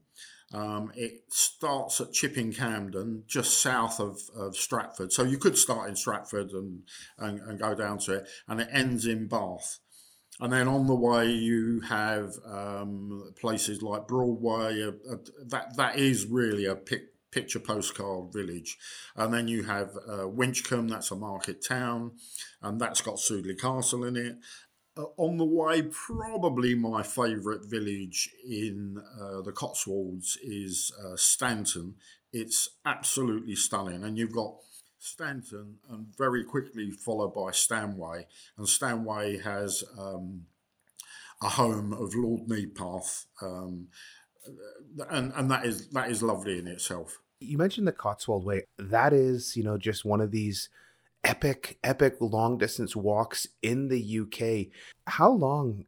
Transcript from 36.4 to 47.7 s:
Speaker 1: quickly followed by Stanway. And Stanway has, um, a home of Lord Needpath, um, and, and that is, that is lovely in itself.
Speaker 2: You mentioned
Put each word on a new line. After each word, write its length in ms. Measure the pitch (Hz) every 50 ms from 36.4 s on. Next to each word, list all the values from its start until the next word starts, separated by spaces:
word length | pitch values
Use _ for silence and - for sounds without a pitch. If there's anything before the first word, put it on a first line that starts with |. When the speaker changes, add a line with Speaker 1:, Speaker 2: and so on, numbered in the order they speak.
| 107
Speaker 1:
quickly 460 | - - 139 - - - 113 104 101
followed 420 | 95 - - - 110 107 104 95
by 200 | - 104 95 95
Stanway. 760 | 92 - - - 117 110 107 104 98 95 82 82 82 87 85 - - - - - - -
And 100 | 104 98
Stanway 720 | - - 139 127 117 113 113 107 107 104 104 104 101 98
has, 440 | 98 107 101 101 101 98 95 - 101 - -
um, 500 | 98 98 98 95 92 92 90 98 90 85 85 _ _ _ _ _ _ _ _ _ - - - - - - - - -
a 80 | - 101
home 460 | - - 123 113 110 104 104 101 104
of 200 | 98 117 95 92
Lord 340 | 117 123 113 117 - 113 113
Needpath, 800 | 113 104 98 85 - - 92 90 90 92 - - - - - _ _ -
um, 480 | 98 95 90 90 92 92 90 87 90 87 - - - - - - _ _ _ _ - 131 - - - - - - - - 160 147 139 -
and, 240 | 165 139 127 131 135
and 160 | 151 135 131
that 140 | 131 117 123
is, 240 | 120 107 - - -
that 200 | 139 131 123 117
is 120 | 120 101
lovely 360 | 117 113 104 92 95 104 92 87
in 80 | 87
itself. 520 | 87 87 87 - - 95 87 82 - - - _ _ _ -
Speaker 2:
You 180 | 131 113 147
mentioned 300 | 143 170 196